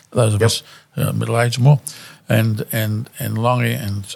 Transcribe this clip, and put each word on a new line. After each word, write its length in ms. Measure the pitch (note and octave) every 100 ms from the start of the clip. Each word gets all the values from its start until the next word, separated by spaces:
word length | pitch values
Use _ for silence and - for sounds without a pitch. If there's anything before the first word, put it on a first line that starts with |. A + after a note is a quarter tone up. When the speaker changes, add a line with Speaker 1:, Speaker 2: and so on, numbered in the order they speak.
| -
Speaker 1:
those 240 | - A2+ G2+
of 60 |
Speaker 2:
Yep. 40 | A2
Speaker 1:
us, 160 | - - - _ -
uh, 160 | G2+
middle-aged 480 | A2 A2+ A#2 A#2+ A#2+
more, 200 | B2+ D3 - - - - -
and, 380 | A2+ A2+ G#2+ -
and, 380 | A2+ G#2+ G#2+ C3 -
and 180 | A2 A2
Longy 360 | A#2 B2 A#2 A#2+
and, 400 | G2+ G2+ G2